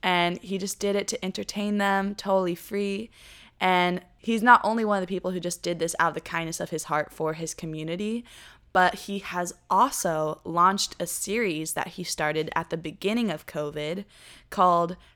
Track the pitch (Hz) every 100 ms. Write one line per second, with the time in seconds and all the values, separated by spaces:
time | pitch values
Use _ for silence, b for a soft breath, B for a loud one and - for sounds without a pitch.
0 | 185 180 175 175 180 190 196 - 202 202
1 | 196 - 185 190 196 208 208 208 202 196
2 | 196 202 196 190 180 170 - 202 202 196
3 | 226 B B B B _ 185 180 180 180
4 | - _ - 226 233 240 202 226 220 202
5 | 185 190 180 185 170 - - 175 165 -
6 | 165 165 - 170 165 160 - 160 - 151
7 | 151 - 160 160 165 - 165 156 156 175
8 | 208 233 240 B B B _ 185 180 -
9 | - 196 - 180 175 - _ 190 254 -
10 | 185 156 156 156 - 170 180 196 - -
11 | 175 - - 214 220 156 156 - 170 -
12 | 175 - 156 156 156 - 165 165 160 -
13 | 190 226 226 156 - 160 151 147 151 180
14 | 202 B B B B - 180 170 170 180
15 | b